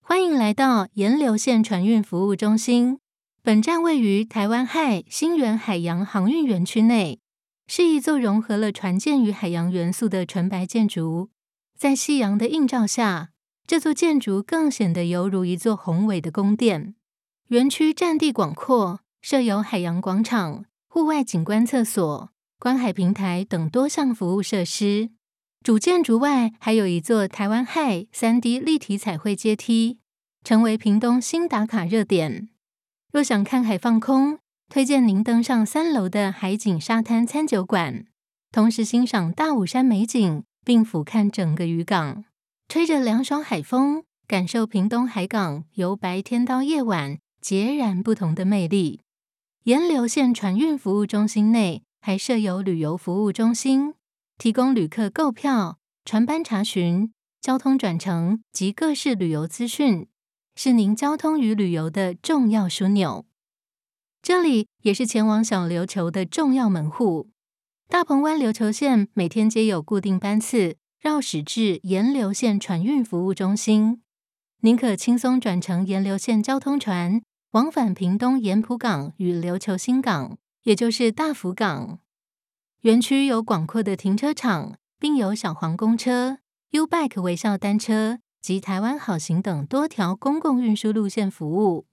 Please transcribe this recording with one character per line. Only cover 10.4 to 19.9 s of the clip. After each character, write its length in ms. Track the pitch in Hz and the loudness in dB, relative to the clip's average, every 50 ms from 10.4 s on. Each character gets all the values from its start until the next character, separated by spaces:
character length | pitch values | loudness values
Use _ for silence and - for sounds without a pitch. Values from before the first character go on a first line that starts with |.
| 170 190 | -2 -2
白 160 | 196 180 185 | -2 -4 -6
建 220 | 180 - 226 214 | -2 0 0 0
筑。 420 | 202 - 170 160 160 160 170 190 220 _ _ _ _ _ _ _ _ _ | 2 0 -2 -4 -2 -2 -4 -6 -8 _ _ _ _ _ _ _ _ _
在 180 | - - 277 277 | -2 0 0 0
夕 220 | 262 - - 294 | 0 0 0 0
阳 200 | 277 233 196 202 | 0 2 0 0
的 100 | 208 226 | 0 0
映 200 | 240 302 320 285 | 0 0 0 0
照 180 | 240 269 247 214 | 0 2 0 0
下， 440 | 196 - - 233 208 180 160 151 - _ _ _ _ _ _ _ | 0 0 0 0 0 -2 -4 -8 -12 _ _ _ _ _ _ _
这 140 | - 330 320 | 0 0 0
座 140 | - 320 294 | 2 0 0
建 260 | - 349 330 302 277 | 2 2 2 2 2
筑 240 | - 208 190 196 202 | 0 0 -2 -2 -2
更 260 | - 339 320 311 294 | -2 0 0 2 0
显 220 | 262 - 214 175 | 0 0 0 0
得 140 | 165 175 170 | 0 0 -2
犹 240 | 170 175 175 180 196 | -2 0 0 0 0
如 160 | 190 190 185 | 0 0 0
一 100 | 175 180 | -2 -2
座 200 | 170 - 233 214 | 0 0 -2 -2
宏 300 | - - 185 165 170 208 | 0 -2 -2 0 2 2
伟 140 | 220 196 170 | 2 0 -2
的 100 | 156 165 | -4 -4
宫 260 | 156 214 196 202 214 | -2 0 2 2 2
殿。 400 | 226 240 226 190 151 - - - _ _ _ _ _ _ _ _ _ _ | 4 2 2 2 0 -6 -10 -14 _ _ _ _ _ _ _ _ _ _
园 220 | _ 233 240 262 277 | _ 2 2 4 2
区 240 | - - 311 311 311 | 2 2 2 0 2
占 240 | - 359 339 320 | 2 0 0 2
地 140 | 311 320 302 | 2 2 0
广 220 | 226 - 190 151 160 | 2 0 -2 -2 -4
阔， 460 | - - - 254 233 202 180 180 - _ _ _ _ | -8 0 0 2 2 2 -2 -4 -10 _ _ _ _
设 200 | - - 285 269 | -6 -2 0 2
有 200 | 247 226 196 208 | 2 2 0 0
海 180 | 214 - - 190 | -2 -2 -4 -4
洋 220 | 175 170 | -2 -2